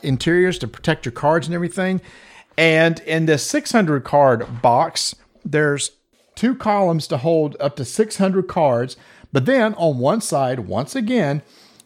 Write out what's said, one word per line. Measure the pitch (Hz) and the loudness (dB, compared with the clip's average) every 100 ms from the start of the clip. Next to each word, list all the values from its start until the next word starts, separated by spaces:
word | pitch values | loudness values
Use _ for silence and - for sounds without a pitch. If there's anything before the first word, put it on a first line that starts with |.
interiors | 151 127 165 175 185 - | -4 -2 2 2 2 0
to | 110 | -8
protect | - - 156 | -6 -2 -2
your | 127 | -4
cards | - 147 165 147 | -2 0 0 -2
and | 170 | -4
everything. | 170 190 185 185 - - - - _ - | -6 -4 -2 -4 -6 -20 -20 -20 _ 0
And | 165 160 165 160 | 4 4 2 0
in | - 160 160 | -4 -2 2
the | 147 | 0
six | - 302 294 | 0 -4 0
hundred | 233 170 143 | 0 2 0
card | - 147 135 117 117 120 | 0 4 4 4 -2 0
box, | 123 123 165 - - - _ _ - | 2 2 0 -2 -6 -8 _ _ -4
there's | 151 151 143 - - _ _ _ - | 0 0 -2 -6 -10 _ _ _ -4
two | 233 262 | -2 -2
columns | 214 202 185 160 - | 0 2 2 0 -2
to | 143 | -4
hold | 160 165 151 - | 0 2 0 -2
up | 139 - | -4 -4
to | 123 | -6
six | - 220 - | -2 -2 0
hundred | 190 190 185 | 0 0 -2
cards. | 185 147 120 131 - - - - | 0 2 2 -2 -8 -20 -20 -4
But | 135 135 | -2 2
then | 262 220 202 | 2 2 0
on | 165 131 | 0 2
one | 131 220 | 0 0
side, | - 147 131 131 | -2 -2 0 -2
once | 95 98 143 | -4 -6 -4
again, | 262 214 247 147 147 - _ _ _ | -6 -2 0 0 -2 -8 _ _ _